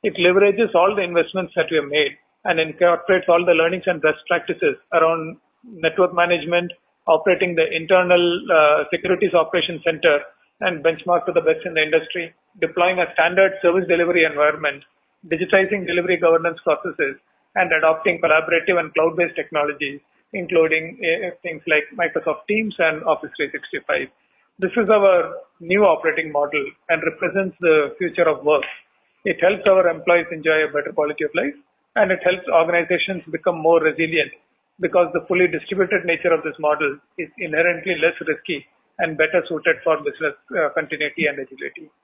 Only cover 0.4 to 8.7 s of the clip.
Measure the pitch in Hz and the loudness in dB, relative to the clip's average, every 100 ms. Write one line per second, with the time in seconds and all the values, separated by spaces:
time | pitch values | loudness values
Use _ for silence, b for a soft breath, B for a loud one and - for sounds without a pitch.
0.4 | 202 202 226 175 185 208 180 175 165 185 | 4 2 2 2 2 0 -2 -2 -2 -4
1.4 | 170 - 160 160 143 147 143 139 _ _ | -6 -4 -2 -2 -2 -2 -2 -4 _ _
2.4 | 202 165 160 151 175 165 - 185 180 170 | -4 -2 -2 2 2 2 0 0 4 2
3.4 | 175 165 165 185 180 160 156 143 - 170 | 4 2 2 0 -4 0 0 -2 -2 -4
4.4 | - 160 165 131 _ 170 160 165 160 - | -2 -2 -2 -2 _ 2 2 0 -6 -14
5.4 | _ _ 247 196 160 160 180 175 175 175 | _ _ -20 -4 -4 2 0 2 0 0
6.4 | 151 175 175 - _ _ - 156 190 180 | 0 -2 -2 -12 _ _ 0 2 4 0
7.4 | 180 165 160 160 165 185 180 180 175 175 | 0 0 -2 -2 2 2 4 4 4 0
8.4 | - 165 151 | 2 4 6